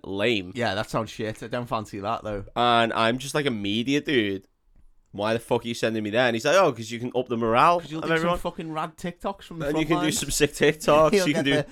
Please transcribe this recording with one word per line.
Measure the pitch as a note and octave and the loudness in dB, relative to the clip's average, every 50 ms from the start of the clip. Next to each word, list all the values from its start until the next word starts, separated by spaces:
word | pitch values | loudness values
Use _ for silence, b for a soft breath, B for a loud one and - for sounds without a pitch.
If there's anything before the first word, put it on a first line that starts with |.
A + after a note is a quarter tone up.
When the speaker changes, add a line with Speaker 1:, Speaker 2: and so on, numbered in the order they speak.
| - | -8
Speaker 1:
lame." | - G2 G2 G2+ A#2+ A#2+ G#2 F#2 F2+ G2 | -8 -4 -2 0 0 0 0 -2 -6 -6
Speaker 2:
Yeah, | A#2 A#2 A2 F#2+ | -4 -2 -2 -2
that | G2+ G#2+ - | -2 -4 -4
sounds | - C3 A2 F#2+ | -4 -4 -4 -4
shit. | - - A#2 G#2+ A2 - - | -6 -6 -6 -6 -6 -8 -10
I | A2 | -8
don't | B2+ B2 A#2+ A#2 | -6 -6 -6 -4
fancy | C3 A2+ G#2+ G2+ - G#2 | -6 -6 -6 -6 -10 -8
that, | G2 G#2 A#2 - - | -4 -4 -4 -4 -6
though. | G#2+ G#2 G2+ G2 - - | -8 -8 -8 -8 -8 -2
Speaker 1:
And | - A#2+ A#2+ A#2+ A#2 A#2 A2+ - | 2 2 4 6 4 4 2 2
I'm | - A2+ A2+ A#2 C3 | 2 2 2 0 -2
just, | C3 C#3 - | -4 -4 -4
like, | D3+ D3 | -2 -2
a | C#3+ | -2
media | A#2+ G#2 G2+ G2+ G2+ A2+ A#2+ B2 C#3 D3 | -2 -2 -2 -2 -2 -2 0 0 0 0
dude. | D3 - D#3 B2 G#2+ G2+ G2 F#2+ - _ _ _ _ _ _ - - - _ _ _ _ - | 0 2 0 2 2 0 -2 -6 -8 _ _ _ _ _ _ -20 -20 -20 _ _ _ _ -8
"Why | F#2 G2+ A2 A2+ | -4 -2 0 0
the | A2+ | -2
fuck | - - B2+ A#2 - | 0 0 -2 -2 0
are | A#2 | -4
you | A#2 | -6
sending | - - A2+ A2 A2 G#2+ | -2 -2 -2 0 0 -4
me | G#2 | 0
there?" | G2+ A#2 C3 | 0 2 2
And | B2 A#2 | 2 2
he's | A2+ A2+ | 0 0
like, | C3+ D3+ | 2 4
"Oh, | F#3+ F#3+ D#3+ B2+ | 4 4 4 2
'cause | A2 A2+ G#2+ | -2 -8 -10
you | A#2+ A2+ | -8 -8
can | A#2 B2 - | -8 -4 -2
up | B2 A#2+ - | -4 -2 -2
the | B2 | -2
morale | A2+ A#2 A2+ A2+ A#2+ C#3+ E3 F3 F3 | -2 0 2 4 6 6 6 6 4
Speaker 2:
'Cause | E3+ C#3 | 0 -6
you'll | D3+ D#3+ | -10 -8
Speaker 1:
of | D#3 | -2
Speaker 2:
do | D3+ | 0
some | E3 | 0
Speaker 1:
everyone. | E3 D#3+ F3 F3 F3 | 0 2 0 -2 -2
Speaker 2:
fucking | - F3+ - - F3 D#3+ D#3 | -4 -8 -8 -8 -10 -8 -6
rad | D#3 D#3+ E3 D#3+ | -6 -8 -8 -10
TikToks | - - F3 E3+ _ - G#3+ G3 - - | -10 -10 -10 -10 _ -8 -10 -10 -10 -14
from | - - E3 | -18 -12 -8
the | D#3 | -6
Speaker 1:
And | - D#3 | -4 -2
Speaker 2:
front | D#3 | -2
Speaker 1:
you | D#3+ | 0
can | D3+ E3 E3+ | 0 0 0
do | E3+ | 2
Speaker 2:
lines. | D#3 D3 - | 0 0 -2
Speaker 1:
some | - C#3+ | -4 -4
sick | C#3 - D3+ C#3+ - | 0 0 0 0 2
TikToks, | - D3 D3 D3+ D#3 - - D3 D3+ D#3+ D3+ D3+ | 2 2 2 2 2 2 4 6 6 6 6 4
Speaker 2:
<laughs> | |
You'll | G3 F3+ D#3+ | 4 2 2
Speaker 1:
you | C#3+ | 0
can | E3 D3+ | 0 2
Speaker 2:
get | C#3 C#3 | 2 2
Speaker 1:
do | C#3+ C#3 | 0 0
Speaker 2:
the, | B | B